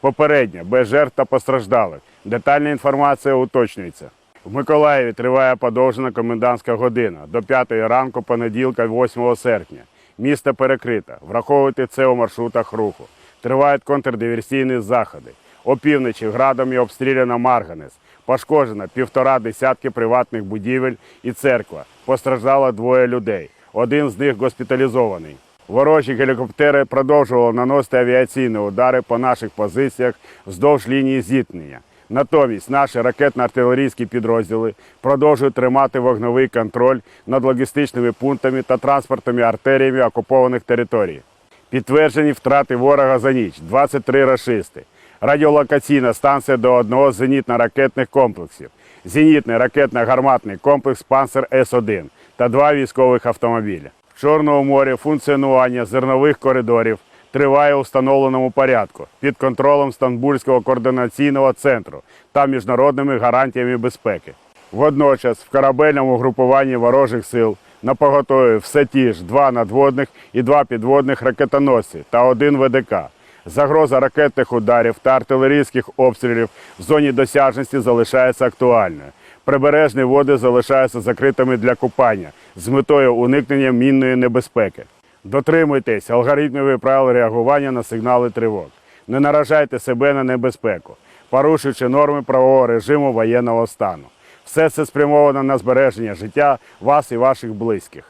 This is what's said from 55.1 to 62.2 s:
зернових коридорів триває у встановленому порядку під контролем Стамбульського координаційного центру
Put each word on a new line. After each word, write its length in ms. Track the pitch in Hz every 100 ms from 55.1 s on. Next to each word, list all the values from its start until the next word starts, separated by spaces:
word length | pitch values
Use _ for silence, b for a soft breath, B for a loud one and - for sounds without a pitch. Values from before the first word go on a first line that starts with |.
| 151 - 139 135 131 127 123 110
зернових 520 | 123 131 131 147 147
коридорів 600 | 135 131 117 117 113 107 _ b b
триває 440 | 135 139 139 147 143
у 60 |
встановленому 720 | 131 135 131 135 135 131 131
порядку 560 | 127 135 123 98 - 71 _
під 180 | 139 123
контролем 540 | 131 117 139 143 139
Стамбульського 680 | - 131 123 135 139 - 127
координаційного 920 | 113 127 123 127 123 - 143 139 135
центру 480 | 120 143 120 - 71 _ b